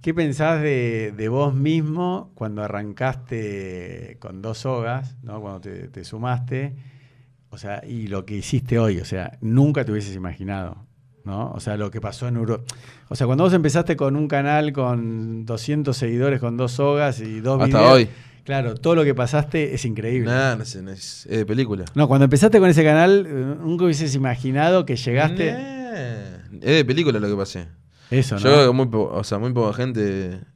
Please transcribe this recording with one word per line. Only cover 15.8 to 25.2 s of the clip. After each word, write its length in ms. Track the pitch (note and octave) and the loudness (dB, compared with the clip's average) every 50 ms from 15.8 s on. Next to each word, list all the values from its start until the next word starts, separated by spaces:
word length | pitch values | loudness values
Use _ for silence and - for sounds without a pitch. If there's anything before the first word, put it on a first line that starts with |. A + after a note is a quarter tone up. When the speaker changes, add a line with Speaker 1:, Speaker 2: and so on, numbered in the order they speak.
| D3 C#3 B2+ - | 0 -2 -2 -2
Speaker 1:
seguidores, 420 | C3+ A#2 A#2 A#2+ B2+ C#3 C#3 B2+ | -2 -2 0 0 0 0 0 0
con 160 | A#2+ A#2+ A#2 A#2+ | -2 -4 -2 -2
Dos 140 | B2+ B2+ | -2 -4
Sogas 480 | B2+ B2 C#3+ C#3+ C#3+ D3 D3 C#3+ B2+ - | -2 0 0 2 2 2 2 0 -2 -4
y 220 | A2 A2 A2 A2 | -6 -8 -8 -4
dos 200 | A2 B2+ C3+ C3+ | -2 0 2 2
Speaker 2:
Hasta 160 | - C3+ C3 A2 | 2 4 4 6
Speaker 1:
videos, 160 | G#2+ B2 C3 | 8 10 10
Speaker 2:
hoy. 160 | C3 A#2 A2 - - - - _ - _ | 8 6 4 -2 -14 -20 -20 _ -20 _
Speaker 1:
claro, 300 | - C#3 C#3 C3 A#2+ A2 | -4 -4 -2 -2 -2 -4
todo 200 | A2+ - D#3+ E3+ | -2 2 4 4
lo 80 | E3 D#3 | 6 4
que 100 | C#3+ C3+ | 4 2
pasaste 640 | A#2+ B2 A#2+ C#3+ D3 D3+ D3+ C#3+ E3 D3+ C#3+ C3 | 2 0 0 0 0 0 0 -2 -2 -2 -2 -4
es 80 | A#2+ - | -4 -4
increíble. 460 | A#2+ A2 A2 G#2+ A2+ B2 C3 A#2 A2+ | -4 -4 -4 -4 -2 -2 0 0 0
Speaker 2:
Nah, 240 | A#2+ B2+ C3+ C3+ A#2+ | 0 2 2 0 0
no 80 | G#2+ G#2+ | -2 -4
sé, 160 | - - G2 | -10 -10 -12
no 100 | F#2 F#2+ | -12 -12
es, 340 | F#2+ F#2 - - - - - - | -14 -14 -14 -16 -16 -16 -10 -6
es 100 | - A2+ | -2 -2
de 60 | G#2+ | -2
película. 380 | G2 A2 A#2 C3+ A#2 G#2 F#2+ F#2 E2 - | 0 0 0 0 0 -2 -6 -6 -6 0
Speaker 1:
No, 140 | C#3+ D3+ C3+ | 2 2 4
cuando 160 | C3+ C3+ C#3 | 6 6 6
empezaste 340 | C#3 B2+ C#3 D#3 A3 G#3 A3 | 6 6 6 6 6 8 8
con 100 | F#3 F#3 | 6 8
ese 140 | E3 D3 D#3+ | 6 6 6
canal, 400 | D#3 D3+ D#3 E3 F#3 G3 G3+ G3 E3 | 6 6 6 8 6 6 4 4 0
eh, 280 | D3+ C3+ B2+ C3+ D3 D#3+ | -4 -4 -4 -4 -6 -6
nunca 240 | E3+ D#3+ E3+ F3 F3+ | -4 -4 -2 2 2
hubieses 320 | F3+ D#3+ C#3+ D#3+ D3+ C3 | 2 2 2 0 -2 -2
imaginado 720 | C#3 C3+ C3 C3 B2 B2+ C3+ C3 C#3 D3+ E3 F#3 F#3 E3+ | 0 0 -2 -2 -2 -4 -2 0 2 2 4 4 4 2
que 100 | C#3 B2+ | 2 -4
llegaste 560 | A#2 - A#2+ A#2+ C3 | -4 -2 0 2 2